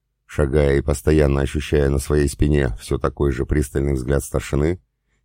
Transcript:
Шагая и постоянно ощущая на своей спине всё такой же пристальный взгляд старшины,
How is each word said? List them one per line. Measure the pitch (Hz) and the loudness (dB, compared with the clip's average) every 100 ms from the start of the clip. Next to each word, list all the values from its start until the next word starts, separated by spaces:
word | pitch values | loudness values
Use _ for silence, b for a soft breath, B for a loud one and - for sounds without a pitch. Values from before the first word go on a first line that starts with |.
| _ _ _ | _ _ _
Шагая | - 69 73 71 69 | -2 0 2 2 2
и | |
постоянно | 71 73 - 78 71 69 | 0 0 2 4 4 2
ощущая | 67 78 - 76 69 | -2 -4 0 2 2
на | 67 | 0
своей | - 73 71 | 0 0 0
спине | - 73 73 64 57 | 0 2 2 0 -4
всё | - 65 | -6 -4
такой | 67 - 71 | -4 -2 -2
же | 64 - | -2 -2
пристальный | 73 69 - 69 | -2 -2 -2 -2
взгляд | 67 62 69 | -2 -2 -2
старшины, | - 67 - 67 78 92 _ _ _ _ | -2 -6 -4 -2 -2 -2 _ _ _ _